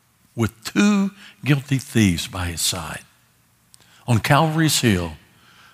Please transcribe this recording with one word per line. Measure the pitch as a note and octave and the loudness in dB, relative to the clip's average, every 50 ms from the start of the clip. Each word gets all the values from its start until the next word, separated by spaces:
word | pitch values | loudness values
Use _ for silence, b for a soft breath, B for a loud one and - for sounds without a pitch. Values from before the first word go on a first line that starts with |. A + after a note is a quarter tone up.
| _ _ _ _ _ _ - | _ _ _ _ _ _ -6
with | A#2 A2+ G#2 - _ - | -4 -4 -4 -4 _ -14
two | - - G2+ D3 G#3 G#3 G2 G2 G3 - B B B B B B | -6 0 2 2 2 2 2 0 -2 -6 B B B B B B
guilty | B2 D3 C#3 B2+ - C#3 C3 | 0 0 0 0 -2 -4 -4
thieves | - - - A#2 G#2+ F#2+ E2+ D#2+ - - | -4 -2 0 2 4 4 2 0 -4 -8
by | - F2+ F2+ F2 | -8 -8 -6 -6
his | E2 D#2 | -6 -4
side. | - - - F2 D#2 D2+ - - - _ _ _ _ _ _ _ _ _ _ _ _ _ _ b b b b b b b | -4 -4 -4 -6 -8 -10 -12 -14 -16 _ _ _ _ _ _ _ _ _ _ _ _ _ _ b b b b b b b
On | A#2+ G#2 | -2 0
Calvary's | - - C#3+ C#3 D#3+ D#3 D#3 E3 D#3+ D3+ - - | 2 2 2 4 2 2 0 0 0 0 0 2
hill, | - A#2 G2 F2 E2+ D#2+ D#2+ - _ _ b b b b b b b b | 2 2 2 2 0 -6 -10 -14 _ _ b b b b b b b b